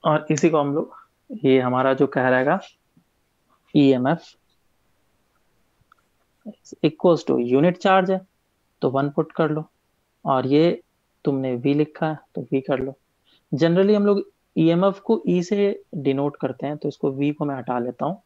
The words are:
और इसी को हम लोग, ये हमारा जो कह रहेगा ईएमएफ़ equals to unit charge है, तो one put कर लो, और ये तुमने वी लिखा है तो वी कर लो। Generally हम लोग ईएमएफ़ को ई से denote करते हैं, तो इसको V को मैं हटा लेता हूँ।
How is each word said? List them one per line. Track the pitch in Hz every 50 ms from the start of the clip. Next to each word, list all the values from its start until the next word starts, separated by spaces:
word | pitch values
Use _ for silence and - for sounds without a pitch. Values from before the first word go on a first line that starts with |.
| -
और | 170 151 151 151 -
इसी | 156 143 - 170
को | 156 156
हम | 143 143 143
लोग, | 156 - - - - - _ _ _ _ _
ये | 262 107 - 135 131 131
हमारा | 123 123 127 127 127 135 135
जो | 131 143
कह | 135 - 135 127 127
रहेगा | 127 127 131 143 170 196 - - _ _ _ _ _ _ _ _ _ _ _ _ _ _ _ _ _ _ _ _ _
ईएमएफ़ | 151 143 135 135 123 123 135 165 170 - - _ _ _ _ _ _ _ _ _ _ _ _ _ _ _ _ _ _ _ _ _ _ _ _ _ _ _ _ _ _ _ _ _ _ _ _ _ _ _ _ _ _ _ 214 - _ _ - - _ -
equals | 151 - _ - 185 165 151 -
to | - 139 127 120
unit | 120 127 135 151 180 175 180
charge | - 196 190 190 185 185
है, | 190 185 190 _ _ _ _ _ _ _ _ _ _ _
तो | - 139
one | 123 135 139 143
put | 143 - 156 156
कर | - - 165 151
लो, | 151 151 156 _ _ _ _ _ _ _ _ _ _ _ _
और | - 139 131 127
ये | 131 139 147 160 170 - 339 _ _ _ _ _ _ _ _ _
तुमने | - 139 135 131 131 127
वी | 120 123 139 143
लिखा | 147 151 147 - - 165
है | 160 156 143 _ _ _
तो | - 123
वी | - - 135
कर | 131 - 143 127
लो। | 131 139 135 _ _ _ _ _ _ _ _ _ _ _
Generally | - 131 160 165 170 180 196 202 214
हम | 208 202
लोग | 202 202 196 190 - _ _ _ _ _
ईएमएफ़ | - 165 165 170 170 190 196 190 -
को | _ - 226 - -
ई | 220 175 180 170
से | - 214 202 202 196 202 - - _ -
denote | 175 135 139 135 135 143 147 143
करते | - - 131 131 _ -
हैं, | 139 151
तो | 151 -
इसको | 151 143 _ - 147
V | 135 135 143 143
को | 147 147 151
मैं | 147 139
हटा | 131 120 - 123 123
लेता | 120 127 123 _ -
हूँ। | 143 185 214 _